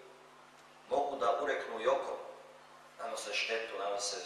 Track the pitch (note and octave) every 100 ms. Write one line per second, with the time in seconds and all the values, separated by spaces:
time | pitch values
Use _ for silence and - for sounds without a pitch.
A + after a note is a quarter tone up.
0 | - - - - - - - - - -
1 | - - - - C#3+ - - A2 A#2+ C3
2 | - - - - - - - - - -
3 | A#2 - G#2+ G#2 - A2+ A2+ G2 G2+ G2+
4 | G2+ G2